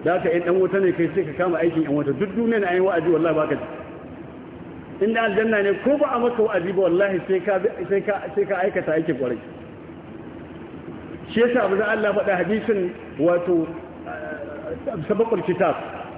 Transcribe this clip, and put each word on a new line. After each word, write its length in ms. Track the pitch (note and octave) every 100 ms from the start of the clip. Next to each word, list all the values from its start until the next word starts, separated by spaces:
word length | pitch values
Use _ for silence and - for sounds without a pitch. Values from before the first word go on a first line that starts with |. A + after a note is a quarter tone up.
Da 100 | - F3+
haka 120 | F3+
in 120 | E3+ E3+
dan 100 | F#3
wuta 240 | F#3 G3
ne 120 | F#3+
kai 160 | E3+ E3
sai 100 | E3+ D#3
ka 80 | C#3
kama 140 | F3+ D#3+
aikin 240 | E3 D#3+
yan 100 | D3+
wuta. 200 | C#3+ C#3+
Duk 160 | C3 G3 G3+
duniya 240 | A3+ A3+
na 100 | F#3+
yi 60 | F3+
wa'azi 300 | F#3+ F3 E3
wallahi 260 | D#3+ E3 D3+
baka 200 | D#3 C#3
ji. 100 | - - - - - - - - - - - - - - G3+
In 80 |
da 100 | A3+ A3+
aljanna 360 | G3 A3+ G#3+
ne 120 | G3+ F#3
ko 140 | - D4
ba 100 | C#4+
a 60 | B3+
maka 220 | A#3+ A#3
wa'azi 300 | G#3+ F#3 F3
ba 80 | F#3
wallahi 400 | F#3 F3 G3 F#3+ E3+
sai 120 | F#3+
ka, 180 | F3+ F#3+ G3 - F3
sai 120 | G3
ka, 200 | G3 G3 - -
sai 100 | G3
ka 100 | F#3+
aikata 280 | F#3+ - E3
aikin 240 | D#3 E3 C#3
kwarai. 200 | B2+ A2+ - - - - - - - - - - - - - - - - - - -
Shi 60 | A3
yasa 220 | A#3+ A#3+ G3+
Abu 100 | F#3+
Allah 320 | G#3+ A3 G#3
faɗa 200 | G3+ G3 F#3
hadisin 560 | F3 G#3+ G#3+ G#3 F3 - - -
wato, 480 | D#3 F3 F3 E3+ D#3+ - - - -
eh, 880 | - - - C#4+ - D#5 - - A3 D3
sabaqul 340 | G#3 A3+ G#3
kitab. 300 | E3 F3 F3+ C#3 - - -